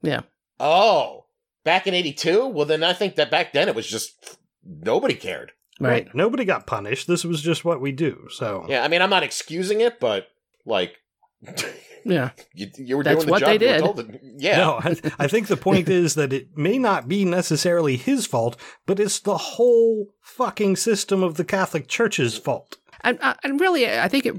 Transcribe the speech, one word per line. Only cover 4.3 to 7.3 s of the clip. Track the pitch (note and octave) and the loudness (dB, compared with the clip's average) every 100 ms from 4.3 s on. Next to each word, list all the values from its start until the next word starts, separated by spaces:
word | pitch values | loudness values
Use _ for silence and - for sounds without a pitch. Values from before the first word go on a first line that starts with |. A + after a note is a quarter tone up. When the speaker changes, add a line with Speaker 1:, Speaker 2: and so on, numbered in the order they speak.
| - _ _ | -20 _ _
Speaker 2:
nobody | - D2+ F2 B2+ C4+ | -20 -10 0 0 0
cared. | - - D#2 A#1 _ _ _ | -2 -6 -10 -12 _ _ _
Speaker 1:
Right. | C3+ A#2+ A#2 | 0 0 -2
Speaker 3:
Right. | |
Nobody | C3 G3+ A#3+ | -2 0 0
got | G#3 D#3 - | -2 -2 -2
punished. | A2+ G2+ B2 - | -6 -4 -6 -2
This | F3 | -2
was | E3+ | -2